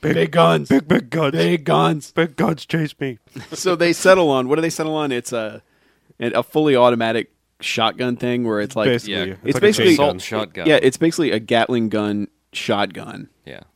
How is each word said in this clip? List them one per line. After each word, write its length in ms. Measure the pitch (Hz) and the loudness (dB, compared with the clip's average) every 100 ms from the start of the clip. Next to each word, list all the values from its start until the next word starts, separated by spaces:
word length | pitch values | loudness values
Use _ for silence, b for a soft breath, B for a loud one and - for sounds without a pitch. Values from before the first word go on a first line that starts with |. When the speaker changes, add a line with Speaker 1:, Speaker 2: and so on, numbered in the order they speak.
Speaker 1:
Big, 120 | 151 | 0
Speaker 2:
big 160 | 165 165 | 0 0
guns. 360 | 165 165 160 143 | 4 4 2 2
Speaker 1:
big, 180 | 269 147 | 0 2
big 220 | - 127 | 0 0
guns. 240 | 165 147 | -2 -2
Speaker 2:
Big 300 | 160 170 175 | 0 0 0
guns." 480 | 139 156 165 160 - | 0 2 2 0 -6
Speaker 1:
Big 240 | - 165 143 | -2 -2 0
guns 300 | 160 165 - | -2 -2 -4
chase 280 | 165 151 - | -4 -4 -4
me. 180 | 139 117 _ - | -8 -8 _ -18
Speaker 2:
<laughs> 160 | - | -14
So 200 | 160 185 | -6 -2
they 200 | 170 170 | 0 0
settle 340 | 165 185 190 165 | 2 4 6 6
on, 180 | 135 127 | 2 2
what 80 | 151 | 0
do 40 | |
they 80 | 160 | 0
settle 240 | 156 156 | -4 -4
on? 160 | 156 147 | -4 -2
It's 220 | 123 120 | -4 -4
a, 300 | 120 110 104 _ _ _ _ _ _ | -6 -6 -12 _ _ _ _ _ _
a 220 | 117 - | -4 -2
fully 320 | 120 151 151 131 | -2 0 2 4
automatic 560 | 123 120 113 113 - _ _ _ | 4 4 0 -2 -6 _ _ _
shotgun 560 | - - 113 - 127 120 | -8 -2 -2 -2 -6 -4
thing 280 | 123 123 | -4 -2
where 160 | 120 107 | -2 -2
it's 160 | 104 113 | -4 -2
like, 100 | 104 | 0
Speaker 1:
Basically, 280 | 117 107 | 0 -2
Speaker 3:
Yeah. 80 | 92 | -6
Speaker 1:
it's 180 | 87 92 | -6 -8
Speaker 2:
it's 100 | - | -4
Speaker 1:
like 20 | 147 | 2
a 40 | 202 | 2
Speaker 2:
basically 180 | 208 214 | 4 4
Speaker 1:
chain 40 | |
Speaker 3:
Assault 180 | 156 143 | 4 2
Speaker 1:
gun. 60 | 107 | -2
Speaker 3:
shotgun. 460 | - 107 107 - 90 | -6 -6 -6 -4 2
Speaker 2:
Yeah, 100 | 147 | 4
it's 160 | 131 - | 4 2
basically 360 | 165 165 151 | -2 0 0
a 80 | 107 | -2
Gatling 480 | 113 117 113 123 113 | 0 0 2 0 -2
gun 400 | 107 104 104 101 _ _ | -2 -2 -4 -6 _ _
shotgun. 760 | - - 104 101 95 - 101 - _ | -12 -4 -2 -2 -6 -16 -16 -18 _
Speaker 3:
Yeah. 160 | - 57 - | -20 -20 -20